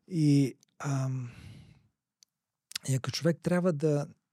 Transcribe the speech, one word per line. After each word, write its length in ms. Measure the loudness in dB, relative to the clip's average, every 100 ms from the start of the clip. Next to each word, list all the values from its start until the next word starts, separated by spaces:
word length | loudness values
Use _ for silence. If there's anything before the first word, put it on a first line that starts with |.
| _
И, 460 | 2 4 6 4 0 _ _
ам, 520 | -6 -4 -2 -4 -8 -14 -18 -20 -20 -20 _ _ _ _ _ _ _ _ _ -10 -2
и 80 | -2
ако 160 | -2
човек 260 | -2 -2 -2
трябва 300 | 0 0 0
да, 340 | 0 0 0 -2 -12 _